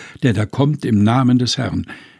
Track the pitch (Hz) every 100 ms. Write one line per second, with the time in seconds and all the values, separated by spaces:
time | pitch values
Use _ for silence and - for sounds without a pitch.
0 | - - 131 101 104 - 147 143 - 107
1 | 104 123 123 123 120 - 120 90 90 -
2 | -